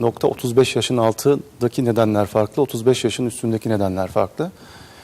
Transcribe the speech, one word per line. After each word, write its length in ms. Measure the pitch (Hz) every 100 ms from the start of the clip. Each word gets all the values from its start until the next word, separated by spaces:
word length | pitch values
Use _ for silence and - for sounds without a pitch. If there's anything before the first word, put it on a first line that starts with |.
nokta 260 | 117 - 143
otuz 300 | 123 123 117
beş 180 | 131 123
yaşın 220 | - 127
altındaki 880 | 113 110 139 143 - - 120 - 120
nedenler 400 | 113 110 104 101
farklı, 360 | 113 107 -
otuz 240 | 135 117 113
beş 180 | 127
yaşın 220 | 117 - 123
üstündeki 440 | - 113 110 117
nedenler 380 | 107 98 92 92
farklı. 440 | 110 95 - 175 - - - - -